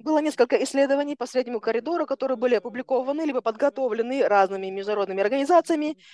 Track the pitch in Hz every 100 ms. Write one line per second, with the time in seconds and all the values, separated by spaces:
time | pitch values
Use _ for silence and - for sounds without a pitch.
0 | 233 311 302 - 247 277 277 277 277 277
1 | 285 294 254 254 247 240 226 226 240 349
2 | - 269 262 254 247 226 240 220 254 262
3 | 262 294 320 254 220 220 285 277 262 220
4 | 233 269 220 202 190 196 190 190 196 208
5 | 190 190 202 269 277 349 320 320 302 311
6 | -